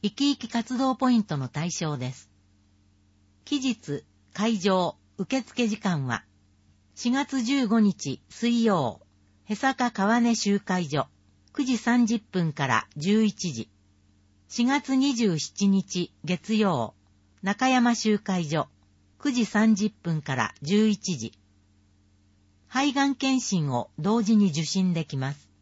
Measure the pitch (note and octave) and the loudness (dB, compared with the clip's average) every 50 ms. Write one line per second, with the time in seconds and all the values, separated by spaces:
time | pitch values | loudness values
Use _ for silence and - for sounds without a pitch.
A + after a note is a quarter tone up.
0 | - G#3 - - C#4 C#4+ C#4+ - - A3+ - A#3 A3+ - B3+ A#3 C4+ C4 C4 - | -4 -4 -2 0 0 0 0 -2 -6 -6 -6 -6 -4 -4 -4 -2 0 0 0 0
1 | C4+ B3+ B3 A#3 G#3 - E3 C#3+ C3 B2 _ D3 D#3 F3+ - - F3 D#3 D3 B2+ | 2 2 4 4 2 0 -2 -4 -4 -6 _ -6 -6 -4 -4 -4 -4 -4 -4 -4
2 | B2 B2 C3 - - _ _ _ _ _ _ _ _ _ _ _ _ _ _ _ | -6 -8 -8 -10 -18 _ _ _ _ _ _ _ _ _ _ _ _ _ _ _
3 | _ _ _ _ _ _ _ _ _ - D4 C#4+ B3+ C4 A#3 - - - C#3+ C#3 | _ _ _ _ _ _ _ _ _ -6 -6 -2 -2 -2 -4 -4 -6 -8 -8 -8
4 | - _ _ _ _ _ _ - G3+ A3+ A#3 G3+ E3+ G3+ F#3+ F#3 F3+ E3 - _ | -10 _ _ _ _ _ _ -4 -2 0 0 0 0 0 2 2 0 -2 -4 _
5 | _ _ _ - G3 - - C4 A#3 - - - B3 A3 G#3 A3 - G3 F3+ D3+ | _ _ _ -10 -6 -4 -2 -4 -4 -6 -4 -2 -2 -2 -2 -2 -2 -2 -2 -2
6 | C3+ B2+ A#2+ G#2 - _ _ _ _ _ _ _ _ _ _ _ _ _ _ - | -2 -4 -4 -6 -6 _ _ _ _ _ _ _ _ _ _ _ _ _ _ -6
7 | - A#3+ B3 C4+ C#4+ - - C4+ A#3+ A3 C#4 C#4 C4 G#3 G#3 A#3 G#3+ G#3 F#3 - | -4 -2 -2 -2 -2 -2 -4 -4 -2 0 0 0 0 2 2 4 4 2 2 -2
8 | - C#3+ C3 - _ _ - - - A#3+ A#3+ A#3 A3+ A3+ G3+ E3+ C#3 A#2 G2+ - | -6 -8 -8 -10 _ _ -14 -4 -2 0 0 2 2 2 2 2 0 -2 -4 -8
9 | - _ _ _ _ _ _ _ _ _ G#3+ F#3+ - C4+ C4 - B3+ A#3+ - - | -16 _ _ _ _ _ _ _ _ _ -8 -2 -2 -2 0 0 -2 -2 0 0
10 | F#3+ G3+ A3+ A#3+ A#3 A#3 A#3 A3 - G#3 G3 G3+ - - F#3 F#3 F3 C#3+ C#3 D3 | 0 2 2 2 2 2 0 0 0 0 0 0 0 -2 -2 -2 -2 -2 -2 -4
11 | - - _ _ _ _ _ _ _ _ _ - C#4+ B3 C4 A3 - - A#3+ B3 | -4 -4 _ _ _ _ _ _ _ _ _ -6 -2 -2 -2 -2 0 0 2 2
12 | A#3+ G#3 A#3 A3+ - _ - F#3 E3+ D#3+ D3 - D3 C3 A#2+ A2 - _ - D3 | 2 2 0 -2 -4 _ -4 -2 -2 -2 -2 -2 0 2 2 0 0 _ -12 -8
13 | D3 F#3 G#3 A3 A3 G#3+ G3 - - F3+ C#3 A2+ A2 _ _ _ _ _ _ _ | -2 0 2 2 2 2 0 -2 -8 -8 -6 -6 -10 _ _ _ _ _ _ _
14 | _ _ _ _ _ _ _ _ _ _ - - A#3+ B3 C#4 C#4+ C#4 - C4 C4 | _ _ _ _ _ _ _ _ _ _ -4 -2 0 2 2 0 0 0 0 2
15 | C4 C#4+ C4+ A3+ A#3+ G#3 E3+ D3+ - - _ - G3+ G3+ G3 G3 F#3 - - F3+ | 2 2 2 2 2 2 2 0 -4 -8 _ 0 2 2 2 2 0 -2 -4 -6
16 | F3 - _ _ _ D3 F3+ F3 _ - A3 G#3+ G#3+ G3 E3+ C3 A#2 G#2 - _ | -6 -6 _ _ _ -6 -6 -6 _ -2 0 2 2 2 2 0 -2 -4 -8 _
17 | _ _ _ _ _ _ _ _ - F#3+ G3+ - C4 C4 C4 B3+ A#3+ A#3+ A#3 A3 | _ _ _ _ _ _ _ _ -4 -4 -2 0 2 2 4 4 4 2 2 0
18 | - A3 G#3+ G3+ - - F#3+ F#3 E3+ D3 D#3 D#3+ C#3 - _ _ _ _ _ _ | 0 0 0 0 0 -2 -2 -2 -2 -2 -2 -2 -4 -4 _ _ _ _ _ _
19 | _ _ _ _ - D4 B3 B3 A3+ - - G#3 A3 A3 A3 F#3 G3+ G#3+ - _ | _ _ _ _ -4 -2 0 0 0 0 2 2 4 4 4 4 2 -4 -4 _
20 | _ F3 E3 D#3 C#3+ - C#3 B2+ A2+ G#2 - - - C#3+ F#3+ G#3 A3 A3 G#3 - | _ -4 -4 -4 -2 -4 -2 -2 -2 -2 -4 -10 -6 0 2 2 4 4 2 0
21 | - - F3+ B2+ A2 A2+ - _ _ _ _ _ _ _ _ _ _ _ _ _ | -2 -6 -6 -6 -6 -10 -12 _ _ _ _ _ _ _ _ _ _ _ _ _
22 | _ _ _ _ _ _ _ _ _ _ _ _ _ _ - B3+ C#4 D4 B3+ C#4 | _ _ _ _ _ _ _ _ _ _ _ _ _ _ -2 0 0 0 2 2
23 | C#4 C#4 C#4 - - C4+ C4+ C4 - - G3+ F3+ D#3 C#3+ C3 A#2+ A2+ - _ - | 2 0 0 0 0 0 0 0 0 0 -2 0 0 0 -2 -2 -4 -4 _ -6
24 | D#3 G3 G#3+ A#3 A3 F#3 A3+ G#3+ G#3 F#3+ D3 D#3 D#3+ D3 - F#3+ F#3 F#3 F3 E3 | -2 0 0 2 2 4 4 6 4 4 2 0 -4 -2 0 0 0 0 0 -2
25 | D#3+ - - C3+ C3+ C3+ C#3+ - _ _ _ _ | -4 -6 -6 -4 -4 -4 -6 -8 _ _ _ _